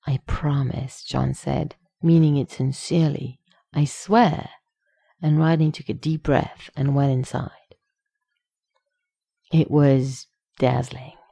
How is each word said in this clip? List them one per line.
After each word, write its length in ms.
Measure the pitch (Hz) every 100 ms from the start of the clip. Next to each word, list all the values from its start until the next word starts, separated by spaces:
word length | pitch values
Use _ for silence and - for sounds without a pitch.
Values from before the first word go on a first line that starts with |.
| -
I 120 | 131
promise, 760 | - - 151 143 131 - 131 -
John 300 | - 131 131
said, 420 | 135 - 139 160 - _ _
meaning 360 | 165 165 156 143
it 140 | 131
sincerely. 880 | - 135 135 - 165 160 143 - 131 _ _ _
I 120 | 156
swear. 640 | 147 - - 220 214 - - - _ _ _ _ _ _
And 160 | 156 151
Rodney 340 | 160 165 156
took 180 | 151 -
a 40 |
deep 300 | - 156 160
breath 460 | - 139 - - -
and 200 | - 139
went 160 | 139 139
inside. 400 | 131 127 - 127 - _ _ _ _ _ _ _ _ _ _ _ _ _ _ _ _ _ _ _
It 180 | 160 156
was 580 | 151 143 135 131 131 - _ _ _
dazzling. 560 | 127 127 127 123 131 - _